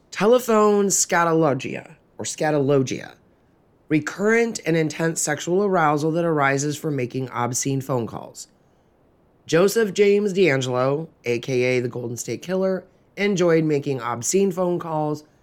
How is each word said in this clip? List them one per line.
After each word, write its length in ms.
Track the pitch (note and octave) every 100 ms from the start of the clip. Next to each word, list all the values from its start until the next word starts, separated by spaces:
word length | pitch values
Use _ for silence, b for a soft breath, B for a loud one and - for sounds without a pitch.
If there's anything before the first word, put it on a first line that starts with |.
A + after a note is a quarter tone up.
| _
Telephone 800 | - G3+ B3 B3 A3 G#3+ G#3 G3+
scatologia, 1080 | - - F3+ E3+ D#3+ D#3+ C3 - C2 - - _ -
or 80 | A2
scatologia, 880 | - D#3 D3+ C3+ C#3+ B2+ D#2 - A#1+ _ _ _ _ _ _ -
recurrent 720 | D#3 D3 - G#3 A3+ A#3 A3 -
and 100 | E3
intense 460 | D#3 - E3 D#3+
sexual 420 | - D3 - F3+
arousal 460 | G#3 F#3 D#3 D3+ D#3+
that 160 | D#3+ E3+
arises 500 | D#3 C#3 C#3 D3 C#3+
from 180 | D#3+
making 360 | C#3+ A#2+ C3+ B2+
obscene 500 | A#2 A#2+ B2+ C#3 C3+
phone 260 | B2+ B2+ A2
calls. 420 | G2 - - - _ _ _ _ _ _ _ _ _ -
Joseph 480 | D#3 G3 A3+ A3
James 400 | F3 G3+ G3+ G#3
D'Angelo, 720 | F3+ F3 C3+ B2+ B2 C3 C#3+ E3 _
A 140 | A#2+ A#2+
K 240 | A#2+ C3
A 180 | B2+ B2+
the 80 | B2
Golden 300 | A#2+ A#2+ A#2+
State 240 | - A2+
Killer, 420 | - F#3 F#3+ F#3 - _ _ -
enjoyed 480 | G3+ F#3+ F3 E3
making 340 | D#3 D3 C#3+ C3
obscene 500 | A#2 A#2 A#2+ F#3+ G3
phone 260 | F3 F3+ F3
calls 460 | E3 D#3 D3+ D3+ - _